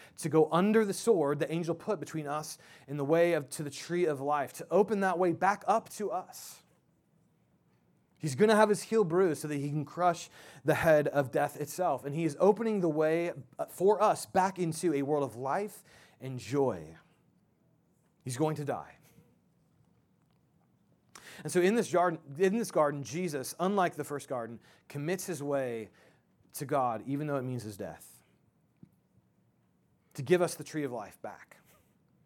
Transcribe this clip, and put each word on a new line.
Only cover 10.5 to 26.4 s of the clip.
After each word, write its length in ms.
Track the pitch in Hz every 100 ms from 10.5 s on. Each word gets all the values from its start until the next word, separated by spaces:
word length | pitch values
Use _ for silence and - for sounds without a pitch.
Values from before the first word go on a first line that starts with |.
| -
the 120 | - 135
head 320 | 160 151 143
of 240 | 139 127
death 280 | 147 143 143
itself. 460 | 147 - 180 131 143
And 80 |
he 120 | 151 160
is 120 | 143
opening 420 | 185 208 226 208
the 80 | 170
way 420 | 151 156 165 170 143 - - 151
for 320 | - 190 196
us 240 | 208 165 -
back 320 | 190 190 185
into 340 | 170 160 175
a 80 | 143
world 220 | 139 151
of 120 | 135 110
life 480 | 135 170 208 - - - - -
and 160 | 131 127
joy. 600 | 101 143 131 92 78 82 _ _ _ _ _ _ _ _ _ _ _ _
He's 140 | 127 123
going 180 | 156 151
to 80 |
die. 300 | 139 107 71 - _ _ _ _ _ _ _ _ _ _ _ _ _ _ _ _ _ _ _ _ _ - - -
And 80 | 156
so 80 | 180
in 160 | 180 233
this 160 | 147
garden, 280 | 170 180 160 135 139
in 200 | 190 226
this 140 | 220
garden, 320 | 170 147 147
Jesus, 500 | 120 151 180 143 127 -
unlike 360 | 180 202 175 143
the 100 | 143
first 240 | 143 -
garden, 300 | 127 113 117 _ _ -
commits 380 | 147 151 190 196
his 180 | 151
way 460 | 143 139 131 113 104 _ _ _ _ _